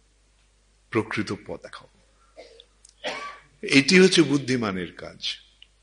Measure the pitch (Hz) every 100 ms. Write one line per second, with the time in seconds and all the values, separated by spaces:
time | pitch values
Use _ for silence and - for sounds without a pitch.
0 | _ _ _ _ _ _ _ _ _ 113
1 | 107 - 98 101 - 85 - - - _
2 | _ _ _ - - - - _ _ _
3 | - - - - - _ - 277 - 185
4 | 185 180 143 143 127 131 107 92 85 -
5 | 82 87 - - - _ - _